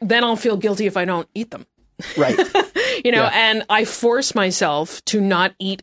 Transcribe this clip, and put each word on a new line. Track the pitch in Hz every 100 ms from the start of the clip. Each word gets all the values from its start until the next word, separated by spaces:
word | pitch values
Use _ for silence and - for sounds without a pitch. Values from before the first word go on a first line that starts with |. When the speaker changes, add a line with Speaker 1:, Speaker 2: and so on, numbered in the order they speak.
Speaker 1:
then | 208 233
I'll | 240 226
feel | 240 208
guilty | 214 196 208
if | 202
I |
don't | 180 175 170
eat | 208 226
them. | - - _ _ - - -
Speaker 2:
Right. | 139 -
Speaker 1:
<laughs> | 370 392 392 - 508 480
You | 247
know, | 233
Speaker 2:
Yeah. | 220 208 226
Speaker 1:
and | 220 -
I | 214 220
force | - 233 240 277
myself | 226 190 180 175 147 165 - -
to | 214
not | 196 175 185 -
eat | 190 196